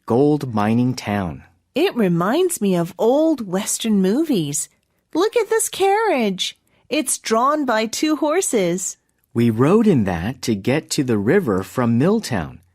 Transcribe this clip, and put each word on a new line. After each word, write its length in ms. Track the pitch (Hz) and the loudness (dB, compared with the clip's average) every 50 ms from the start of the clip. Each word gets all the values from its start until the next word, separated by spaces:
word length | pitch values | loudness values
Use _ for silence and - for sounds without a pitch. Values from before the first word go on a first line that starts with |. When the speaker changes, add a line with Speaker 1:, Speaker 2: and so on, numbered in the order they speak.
| - | -4
Speaker 1:
gold 480 | - 113 123 143 147 151 147 139 131 107 | 0 2 2 4 2 2 0 -2 -4 -2
mining 400 | 107 104 107 113 120 123 127 123 | -2 0 2 2 2 2 0 -2
town. 480 | - - 110 104 101 95 85 71 65 - _ _ _ _ _ - | -4 -6 -4 -4 -2 -2 -4 -8 -10 -16 _ _ _ _ _ -4
Speaker 2:
It 200 | 254 339 392 320 | -2 -2 -2 0
reminds 680 | 240 214 185 170 165 170 196 247 339 370 359 - - | 0 0 2 2 0 0 0 0 0 0 0 -2 -2
me 140 | 208 196 185 | 0 0 0
of 180 | 170 170 170 - - | 0 0 -2 -4 -2
old 480 | 190 220 254 294 320 320 320 262 226 | 0 2 2 4 2 2 0 -2 -4
Western 540 | 190 170 190 208 - - - - 226 214 196 | -4 -4 -4 -4 -4 -6 -6 -2 0 2 2
movies. 680 | 185 185 208 277 330 311 269 185 156 143 143 - - - _ _ _ _ _ _ _ _ - | 2 2 2 0 0 0 0 -2 -2 -2 -4 -6 -8 -8 _ _ _ _ _ _ _ _ -2
Look 220 | 302 381 440 - | -2 -2 0 0
at 140 | 466 427 - | 0 0 0
this 180 | 440 453 440 - | 0 -2 -2 -2
carriage. 880 | - - 370 392 392 427 453 415 330 262 226 202 190 185 - - - _ _ _ _ _ _ - | -2 0 0 2 2 2 2 0 0 0 0 -2 -2 -4 -6 -8 -8 _ _ _ _ _ _ -4
It's 300 | - 302 277 - - - | -4 -2 -2 -2 -6 -6
drawn 460 | - - 220 220 247 277 302 311 285 | -4 -2 0 2 2 2 0 0 0
by 200 | 254 220 220 226 | 0 0 0 -2
two 300 | 226 - - 320 311 311 | -2 -4 -2 -2 0 0
horses. 800 | 285 320 294 302 370 381 - - 220 185 170 175 185 - - - _ _ _ _ _ _ _ - | 0 0 0 0 0 0 0 0 0 0 0 -2 -2 -4 -8 -10 _ _ _ _ _ _ _ -2
Speaker 1:
We 160 | 117 120 117 | 2 2 2
rode 360 | 110 110 131 147 190 226 233 | 4 2 2 4 4 4 4
in 180 | 214 175 127 101 | 4 4 4 2
that 360 | 95 90 82 85 110 135 - - | 0 0 -2 -2 -4 -6 -6 -4
to 120 | - 110 | -4 -4
get 340 | 98 95 120 131 156 151 - | -2 0 0 -2 -2 -2 -4
to 140 | - - 139 | -4 -2 0
the 140 | 127 113 104 | 0 0 0
river 440 | 98 110 165 208 180 117 95 90 95 | 2 2 2 2 2 2 0 -2 -2
from 360 | - - 131 123 117 117 117 | -4 -2 -2 0 2 2 2
Milltown. 640 | 143 180 214 233 208 - 127 95 78 65 64 - _ _ _ | 2 2 2 0 -2 -4 -4 -4 -4 -6 -10 -18 _ _ _